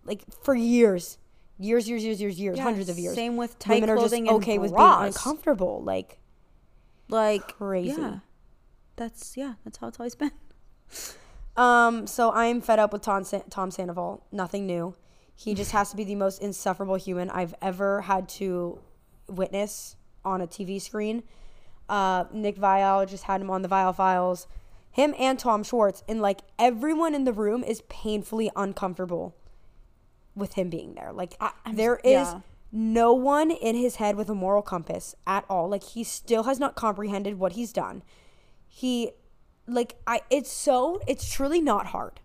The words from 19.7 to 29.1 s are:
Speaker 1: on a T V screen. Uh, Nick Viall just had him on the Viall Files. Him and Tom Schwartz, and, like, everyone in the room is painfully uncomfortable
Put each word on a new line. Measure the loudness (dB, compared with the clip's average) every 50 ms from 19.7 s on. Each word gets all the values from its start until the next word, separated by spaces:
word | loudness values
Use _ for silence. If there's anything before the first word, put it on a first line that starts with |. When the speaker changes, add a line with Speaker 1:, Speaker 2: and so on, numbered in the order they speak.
| -8 -14 -14 -16 -20 -20 -20 -20 -20 -10 -6
Speaker 1:
on | -4 -2 -2
a | -4
T | -6 -8 -10 -8
V | -6 -6 -8
screen. | -8 -8 -6 -4 -4 -4 -4 -6 -8 -12 -20 -18 -18 -18 -18 -18 -20 -20 -20 -20 -8 -4
Uh, | 0 0 2 2 2 0 -2 -2
Nick | -6 -4 -4 -4 -2
Viall | 2 2 4 4 6 4 4 4 2 2
just | 0 -4 -12 -4
had | -4 -4 -2
him | -2 -4
on | -4 -4
the | -2 0
Viall | 2 2 2 2 2
Files. | 2 2 4 4 4 2 0 -2 -4 -6 -16 -16 -16 -16 -18 -20 -20 -20 -6
Him | 2 2 2 2 2 2
and | 0 0 0 0
Tom | 2 2 2 2
Schwartz, | 0 -2 2 2 4 2 2 -2 -8 -8
and, | -4 0
like, | 0 0 0 -2 -6 -18 -2 4
everyone | 4 4 4 2 0 0 0 2 2 0 0
in | 0 0
the | 0 0
room | 0 0 0 0 -2
is | -2 -4 -6 -8
painfully | -8 _ -14 -8 -6 -4 -4 -4 -4 -4 -4 -2 -2 -2 -2
uncomfortable | -2 -4 -4 -4 -4 -6 -6 -4 -6 -6 -6